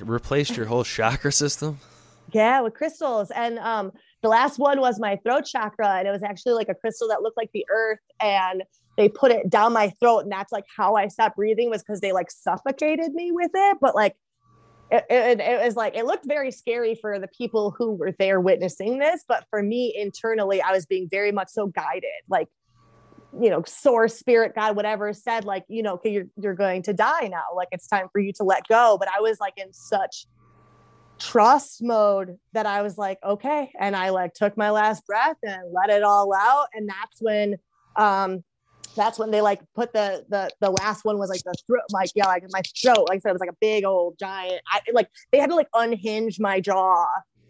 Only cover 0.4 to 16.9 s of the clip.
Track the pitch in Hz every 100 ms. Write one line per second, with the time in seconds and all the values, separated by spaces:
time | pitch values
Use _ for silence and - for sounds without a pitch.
0.4 | 143 120 110 120 117 - 110 135 143 -
1.4 | 147 - 151 143 - _ _ _ - 214
2.4 | 220 262 226 - 302 - 294 220 185 233
3.4 | 233 233 226 220 190 - _ _ 220 226
4.4 | 262 285 285 277 254 208 214 202 233 277
5.4 | - 247 214 220 202 185 196 196 208 185
6.4 | 247 233 220 180 226 220 226 202 220 226
7.4 | 220 214 - 220 220 214 _ - 214 196
8.4 | 185 190 - _ _ - 208 - 262 226
9.4 | 185 208 226 226 208 - 240 220 202 196
10.4 | 202 208 - - 196 214 202 - 220 -
11.4 | 214 214 240 214 - 196 196 185 175 -
12.4 | 180 185 277 269 302 320 330 320 349 339
13.4 | 349 381 403 392 254 - 202 - _ _
14.4 | _ _ _ _ - 240 - 247 233 233
15.4 | 156 240 240 220 214 226 247 403 254 294
16.4 | 262 - 247 240 220